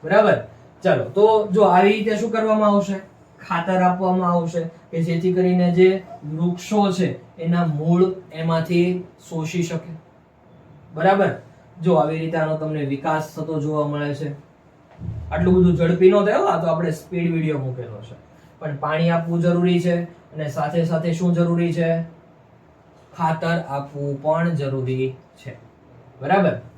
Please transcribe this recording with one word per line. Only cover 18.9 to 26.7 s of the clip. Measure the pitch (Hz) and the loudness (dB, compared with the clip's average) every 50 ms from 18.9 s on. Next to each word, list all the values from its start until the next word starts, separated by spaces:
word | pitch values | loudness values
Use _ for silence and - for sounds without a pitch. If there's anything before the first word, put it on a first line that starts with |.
| 156 160 170 170 | 0 0 2 2
આપવું | 170 165 165 165 170 170 | 2 0 -2 -2 -2 0
જરૂરી | 170 175 170 175 180 180 175 170 | 2 2 2 2 2 2 2 2
છે | 170 175 170 170 170 | 2 0 0 0 -2
અને | - - - - - - 156 151 143 | -6 -12 -20 -20 -20 -10 -8 -8 -6
સાથે | - - 147 151 170 170 165 | -4 -4 -4 -2 0 0 0
સાથે | 165 170 160 165 175 160 | 0 0 -2 -2 -2 -2
શું | - 180 175 170 | 0 0 0 2
જરૂરી | 165 170 170 170 170 170 170 156 | 2 2 0 2 0 0 -2 0
છે? | 156 165 165 165 165 165 - - - - - - _ - _ - _ _ _ _ _ _ _ _ - - _ - - | -2 0 0 0 -2 -4 -8 -12 -20 -20 -20 -20 _ -20 _ -20 _ _ _ _ _ _ _ _ -20 -20 _ -10 -4
ખાતર | 165 165 165 160 - 165 170 170 165 - | -2 -2 -2 -2 -2 -2 -2 -2 -4 -6
આપવું | 139 139 139 139 - 143 143 143 139 135 | -8 -8 -8 -8 -10 -8 -6 -6 -6 -4
પણ | - 151 156 165 170 170 | 0 0 0 2 2 0
જરૂરી | 160 143 143 135 131 131 127 123 131 127 131 131 131 - - _ _ - - | 0 -2 -4 -2 -4 -4 -4 -4 -2 -2 -2 -4 -6 -8 -20 _ _ -20 -20
છે. | 127 117 - - - _ _ _ - - - - - - - | -20 -20 -20 -20 -20 _ _ _ -20 -20 -20 -20 -20 -18 -12
બરાબર? | 131 143 180 202 185 160 - - - - | -2 2 2 4 4 2 0 -2 -8 -16